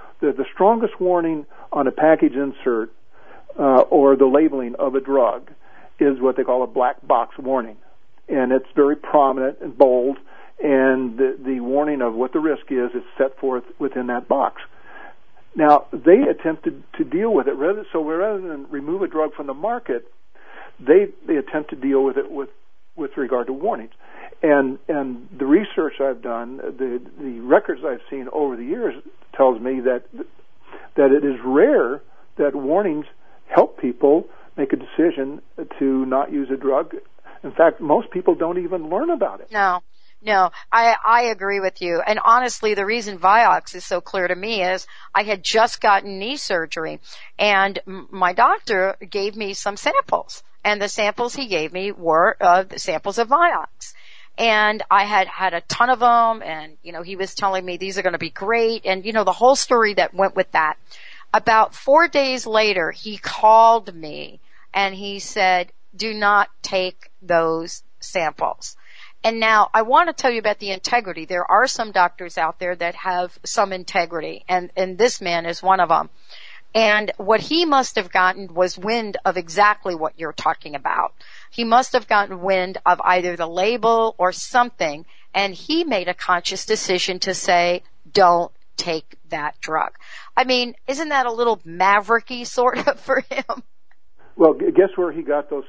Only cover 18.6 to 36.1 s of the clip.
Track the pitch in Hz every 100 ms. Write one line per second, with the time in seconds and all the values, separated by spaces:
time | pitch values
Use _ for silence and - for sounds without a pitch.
18.6 | 143 147 143 185 170 156 156 151 143 135
19.6 | 196 240 - 120 - - - - - -
20.6 | - - 127 175 202 - - 156 135 156
21.6 | 147 147 135 135 135 131 135 139 131 -
22.6 | - - - - 143 - 127 123 120 135
23.6 | 185 196 113 - - - - - 160 143
24.6 | 135 135 - 151 135 123 104 - 135 165
25.6 | 208 - 156 - 135 120 123 117 120 131
26.6 | - - 131 120 - - 139 117 123 170
27.6 | - 170 156 117 - 139 127 - 143 120
28.6 | 123 214 214 - - - - - 131 113
29.6 | 123 131 123 120 - 240 - - - -
30.6 | - - - - 139 143 143 127 123 139
31.6 | 233 269 123 143 - - - - 147 143
32.6 | 135 175 208 151 - - - - - -
33.6 | 247 - 123 120 139 156 - - - -
34.6 | 135 139 131 - 165 139 135 147 - -
35.6 | 160 - 139 131 131